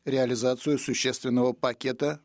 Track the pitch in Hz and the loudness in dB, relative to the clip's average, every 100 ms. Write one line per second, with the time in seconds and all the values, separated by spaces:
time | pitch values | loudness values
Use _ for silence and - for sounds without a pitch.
0 | - 135 123 120 123 127 151 143 - 120 | -2 0 2 2 0 0 0 0 0 -2
1 | 143 151 131 123 127 120 127 117 131 123 | 0 -2 0 2 2 2 -2 -2 -4 -2
2 | 143 151 | -2 -4